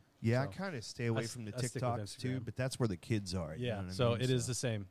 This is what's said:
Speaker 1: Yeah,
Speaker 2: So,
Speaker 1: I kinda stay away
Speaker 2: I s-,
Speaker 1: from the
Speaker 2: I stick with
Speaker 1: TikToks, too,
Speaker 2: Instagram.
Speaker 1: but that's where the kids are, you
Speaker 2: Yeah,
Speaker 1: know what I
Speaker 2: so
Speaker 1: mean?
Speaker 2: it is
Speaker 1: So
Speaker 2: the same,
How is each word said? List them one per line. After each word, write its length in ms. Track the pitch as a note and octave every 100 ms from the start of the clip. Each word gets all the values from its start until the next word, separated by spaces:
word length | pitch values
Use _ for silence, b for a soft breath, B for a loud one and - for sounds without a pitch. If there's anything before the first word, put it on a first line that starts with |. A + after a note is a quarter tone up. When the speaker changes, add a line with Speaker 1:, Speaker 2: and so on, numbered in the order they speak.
| - _
Speaker 1:
Yeah, 240 | A2 A#2+ C#3
Speaker 2:
So, 40 |
Speaker 1:
I 40 |
kinda 280 | F#2+ G3 C#3+
stay 240 | - - A#2+
away 160 | A2+
Speaker 2:
I 20 | A2+
s-, 80 |
Speaker 1:
from 120 | B2+ A2
the 80 | B2
Speaker 2:
I 40 |
stick 160 | B2 B2+
with 80 |
Speaker 1:
TikToks, 340 | B2 A#2 G2+ -
too, 220 | B2+ C3
Speaker 2:
Instagram. 60 | A2+
Speaker 1:
but 100 | -
that's 240 | B2+ -
where 80 | A#2
the 100 | F2+
kids 380 | - A2 G2 F#2
are, 200 | D#2 D#2+
you 120 | A#2+
Speaker 2:
Yeah, 80 | G#2
Speaker 1:
know 60 |
what 60 | F#2
I 40 |
Speaker 2:
so 160 | F#2 A#2+
Speaker 1:
mean? 80 | G2+
Speaker 2:
it 80 | B2+
is 140 | B2+ A#2
Speaker 1:
So 20 |
Speaker 2:
the 40 | B2
same, 320 | B2+ A2 G2